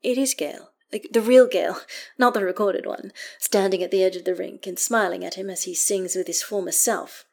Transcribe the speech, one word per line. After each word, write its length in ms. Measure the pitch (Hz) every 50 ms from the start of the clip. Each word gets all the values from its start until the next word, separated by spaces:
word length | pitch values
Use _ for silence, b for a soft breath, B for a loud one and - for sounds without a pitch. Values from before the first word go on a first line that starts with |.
It 160 | _ 226 247 254
is 160 | 269 254 -
Gale. 400 | - 156 147 - - - - _ _ _ _ -
Like, 140 | - - -
the 100 | - 226
real 260 | 214 226 254 254 254 -
Gale, 340 | - 180 165 - 185 - - - - -
<laughs> 180 | - - - _
not 160 | 254 247 233
the 100 | 226 196
recorded 400 | 180 180 - 214 202 185 - -
one, 260 | - - - - 196 B B B B B B
standing 420 | - - - 208 190 196 190 180
at 80 | 180 175
the 140 | - 196 190
edge 120 | 185 185
of 100 | 180 175
the 100 | - 185
rink 320 | 175 185 - - - - 196
and 100 | 180 180
smiling 480 | - - 233 226 208 180 175 185 180
at 80 | 170 170
him 160 | 190 190 196
as 140 | 185 175 -
he 100 | 190 175
sings 420 | - - - 208 190 185 180 -
with 120 | 185 180 -
his 160 | 170 - -
former 280 | - 214 202 185 165
self. 540 | 151 - - - 220 175 - - - - - _